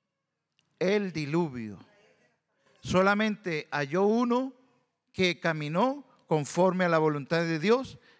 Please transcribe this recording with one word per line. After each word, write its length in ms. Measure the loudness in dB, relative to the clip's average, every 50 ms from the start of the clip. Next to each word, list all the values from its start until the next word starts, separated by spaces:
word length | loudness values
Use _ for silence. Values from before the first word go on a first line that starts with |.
| _ _ _ _ _ _ _ _ _ _ _ _ _ _ _ -4
el 340 | -2 0 0 0 -2 -4 -6
diluvio. 680 | -6 -6 -2 -2 -2 -2 -2 -6 -10 -10 -10 -12 -14 -18 _ _ _ _ _ _ _ _ _ _ _ _ _ _ _ _ _ _ _
Solamente 880 | -8 0 2 4 4 4 4 2 0 -2 -2 -4 -6 -6 -6 -6 -6 -6
halló 340 | -4 -4 -4 -2 0 2 2
uno 480 | 4 2 2 2 2 0 0 -2 -4 -8 _ _ _ _ _ _ _ _ _ _ _ -4
que 280 | 0 0 0 0 0
caminó 640 | -2 -2 -2 -2 -4 -4 0 0 0 0 0 -4 -10 _ _ _ _
conforme 580 | -2 -2 -2 -2 -2 0 2 2 2 4 2 2
a 40 | 2
la 100 | 4 4
voluntad 420 | 4 2 0 0 -4 -2 0 0
de 180 | 0 0 -2 0
Dios 400 | 2 2 2 2 0 -4 -12 -20 _ _ -20